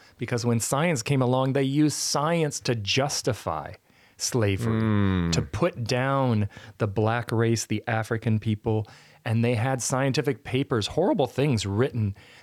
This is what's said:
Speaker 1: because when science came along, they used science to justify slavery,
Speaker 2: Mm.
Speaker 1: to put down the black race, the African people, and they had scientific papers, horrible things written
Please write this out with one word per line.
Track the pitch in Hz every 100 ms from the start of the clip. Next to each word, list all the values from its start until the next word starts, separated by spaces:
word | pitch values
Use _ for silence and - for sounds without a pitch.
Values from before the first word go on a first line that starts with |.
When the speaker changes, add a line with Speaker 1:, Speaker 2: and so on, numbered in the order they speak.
| - -
Speaker 1:
because | 120 120 120
when | 117
science | - 139 170 151
came | - 139
along, | 123 127 131
they | 135
used | 135 143 151 -
science | - 151 147 170 156 -
to | -
justify | 117 98 - 139 - - 113 - 78 73 - _ _ _ _
slavery, | - 123 107 98 117 110
Speaker 2:
Mm. | 110 104 98 92 85
Speaker 1:
to | 82
put | 76 - 175 -
down | 113 127 131 139 131 113 101 - - -
the | 110
black | 98 110 120 117
race, | 113 113 113 -
the | 107 -
African | 113 113 113 120 110
people, | 113 107 - 107 107 - - -
and | - 113
they | 117
had | 123 131 131
scientific | - 131 135 131 143 135
papers, | - 123 139 123 95
horrible | - 190 269 131
things | - 147 117
written | 98 98 131 120 107 98 - -